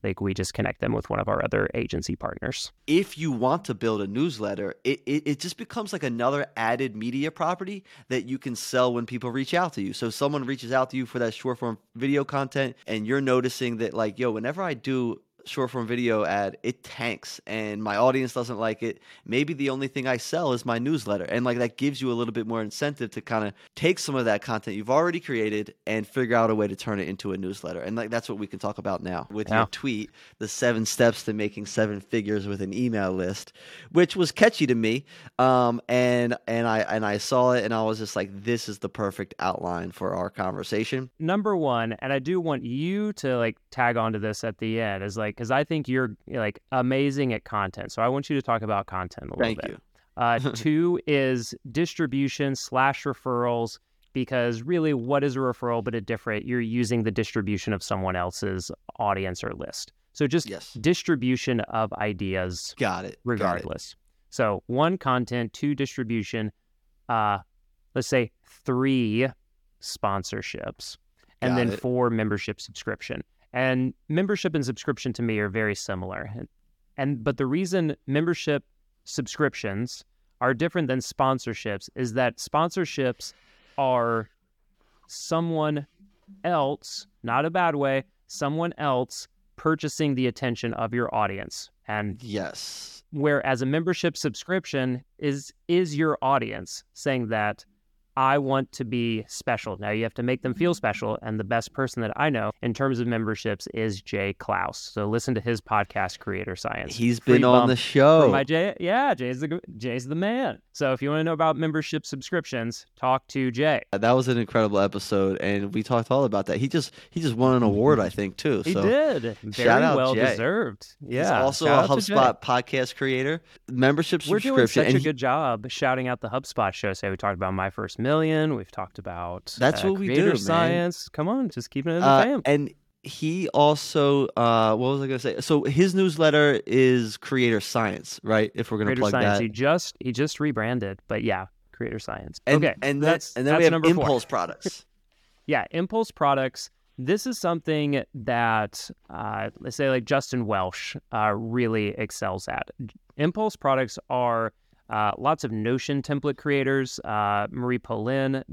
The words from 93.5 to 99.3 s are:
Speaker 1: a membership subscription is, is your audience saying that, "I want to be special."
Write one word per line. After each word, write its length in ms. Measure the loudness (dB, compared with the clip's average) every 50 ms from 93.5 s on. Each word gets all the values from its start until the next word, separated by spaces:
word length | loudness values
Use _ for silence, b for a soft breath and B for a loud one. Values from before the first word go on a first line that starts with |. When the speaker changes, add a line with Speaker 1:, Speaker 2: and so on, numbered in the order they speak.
| 0 0
Speaker 1:
a 40 | 0
membership 500 | 0 0 0 0 0 -2 0 0 -2 -2
subscription 880 | 0 -4 -4 -4 -4 -6 -2 -2 -2 -2 -2 -4 -2 -2 -2 -2 -4 -8 _ _ -4
is, 360 | -2 -2 -2 -2 -6 -12 -20 _ _ 2
is 280 | 2 2 2 2 0 0
your 200 | 2 2 2 2
audience 640 | 2 2 2 2 2 -2 -8 -10 -10 -12 -14 -16 -16 _ _
saying 340 | -6 -2 -2 0 0 -2 -2
that, 380 | 0 0 0 0 -2 -4 -10 _ _ _ _ _ _ _ _ _ -2 2
"I 200 | 4 4 4 4
want 320 | 2 2 0 0 0 -2 -6
to 100 | -8 -6
be 380 | -4 -2 0 0 0 -2 -2 -4
special." 500 | -8